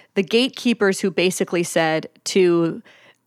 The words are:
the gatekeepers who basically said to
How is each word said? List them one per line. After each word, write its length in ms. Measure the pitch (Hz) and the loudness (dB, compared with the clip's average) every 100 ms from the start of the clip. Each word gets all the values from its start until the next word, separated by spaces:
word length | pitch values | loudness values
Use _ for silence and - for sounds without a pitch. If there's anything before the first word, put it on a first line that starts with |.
| _ | _
the 80 | - | -6
gatekeepers 800 | 180 226 262 - 247 233 202 190 | 0 0 0 -2 -2 0 0 0
who 100 | 196 | -2
basically 540 | 160 180 - 185 175 | 0 0 0 -2 -2
said 440 | 170 170 160 156 - _ - | -2 0 0 -2 -6 _ -2
to 560 | 196 180 170 165 240 - - _ _ | 2 4 4 0 -4 -14 -20 _ _